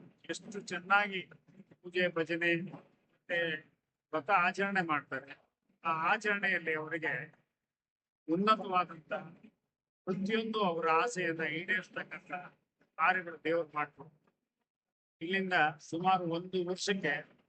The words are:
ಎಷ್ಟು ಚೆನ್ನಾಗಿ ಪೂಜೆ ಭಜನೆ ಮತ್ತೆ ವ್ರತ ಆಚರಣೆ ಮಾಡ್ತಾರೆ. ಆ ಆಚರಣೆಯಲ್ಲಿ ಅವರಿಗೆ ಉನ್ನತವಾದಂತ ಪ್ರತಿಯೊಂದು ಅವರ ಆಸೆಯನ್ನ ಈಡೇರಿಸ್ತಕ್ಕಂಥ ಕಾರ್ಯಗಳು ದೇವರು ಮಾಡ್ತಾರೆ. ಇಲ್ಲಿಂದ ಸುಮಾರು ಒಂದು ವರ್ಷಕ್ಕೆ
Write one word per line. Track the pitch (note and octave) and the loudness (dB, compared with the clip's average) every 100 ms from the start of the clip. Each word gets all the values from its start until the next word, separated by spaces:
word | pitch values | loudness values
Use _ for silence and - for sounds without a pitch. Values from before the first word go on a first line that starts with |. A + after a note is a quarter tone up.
| - _ - | -20 _ -10
ಎಷ್ಟು | - - G3+ | -8 -8 -10
ಚೆನ್ನಾಗಿ | - F3+ F3+ G3+ G3+ F#3+ D#3 - _ - - | -8 -6 2 2 2 -4 -8 -16 _ -20 -20
ಪೂಜೆ | _ F3+ F3+ F3+ | _ -4 2 2
ಭಜನೆ | E3+ D#3+ E3+ E3+ E3+ | 2 0 2 2 2
ಮತ್ತೆ | F#3 - - _ _ _ - E3+ E3+ D#3 - _ _ _ - | -2 -12 -20 _ _ _ -4 -2 -2 -4 -10 _ _ _ -6
ವ್ರತ | D#3 - | -4 2
ಆಚರಣೆ | G3 F3+ F#3 G3+ F#3+ | 4 4 2 0 0
ಮಾಡ್ತಾರೆ. | E3+ D3 - C3 C3+ D3 _ _ _ _ | 2 0 0 -8 -8 -18 _ _ _ _
ಆ | E3 D#3+ E3 | -2 0 2
ಆಚರಣೆಯಲ್ಲಿ | A3 G#3+ G3+ G3 F3 E3 | 2 2 0 0 0 0
ಅವರಿಗೆ | D#3 D#3 E3 D3+ B2+ A#2+ _ _ _ _ _ _ _ _ _ - | -4 -4 -4 -4 -4 -8 _ _ _ _ _ _ _ _ _ -4
ಉನ್ನತವಾದಂತ | E3+ G#3 A3 G3+ F3+ F3 D#3+ - D#3 D#3 E3+ A3 _ _ _ _ _ - | 0 4 2 2 0 0 -4 -8 -8 -8 -18 -20 _ _ _ _ _ -6
ಪ್ರತಿಯೊಂದು | F#3+ G3 A3 A3 A3 | -4 0 0 0 0
ಅವರ | F#3+ E3 D#3+ | 0 2 2
ಆಸೆಯನ್ನ | D#3+ E3+ F3+ F3 D#3+ | 2 2 -2 -4 -2
ಈಡೇರಿಸ್ತಕ್ಕಂಥ | D#3 D#3 F#3 F#3+ F3 D#3+ D#3 D#3 - C#3+ C#3+ _ _ _ _ - | -4 -4 -2 -4 -4 -10 -10 -12 -10 -12 -12 _ _ _ _ 2
ಕಾರ್ಯಗಳು | E3 F#3 E3+ D#3+ | 2 2 -2 -6
ದೇವರು | D#3 E3+ D3+ | 0 0 0
ಮಾಡ್ತಾರೆ. | D3 D3 - D#3+ _ _ _ _ _ _ _ _ _ _ - | -4 -6 -8 -20 _ _ _ _ _ _ _ _ _ _ -10
ಇಲ್ಲಿಂದ | E3 F#3+ F#3 F3 D3+ D#3 | -2 0 2 4 4 0
ಸುಮಾರು | - D#3+ F#3 F#3 | -8 0 2 4
ಒಂದು | F3 E3+ F#3 F#3 F3 | 2 -2 -2 -2 -2
ವರ್ಷಕ್ಕೆ | F#3 - G3 D3+ D3 - _ | -2 -2 0 0 -2 -6 _